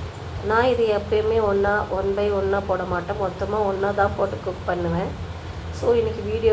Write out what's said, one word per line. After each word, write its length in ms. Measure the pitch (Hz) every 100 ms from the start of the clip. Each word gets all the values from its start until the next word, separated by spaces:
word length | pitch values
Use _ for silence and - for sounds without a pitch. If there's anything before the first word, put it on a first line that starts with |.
| - - - - 196
நான் 200 | 220 254
இது 100 | 233 220 208
எப்பயுமே 400 | 202 214 214 226 214
ஒன்றா, 240 | 202 196 208 - 190
one 160 | 196 196
by 80 | 208 202
one-ஆ 220 | 196 196 196
போட 160 | 185 180
மாட்டேன். 280 | 180 170 -
மொத்தமா 340 | 190 175 196 208 208
ஒன்றா 200 | 190 196 202
தான் 160 | 202 -
போட்டு 180 | 196 196
குக் 240 | - 180 -
பண்ணுவேன். 400 | 175 175 170 190 - - - - - - -
So, 80 | - 233
இன்னைக்கு 220 | 220 220 208
வீடியோ 220 | 220 220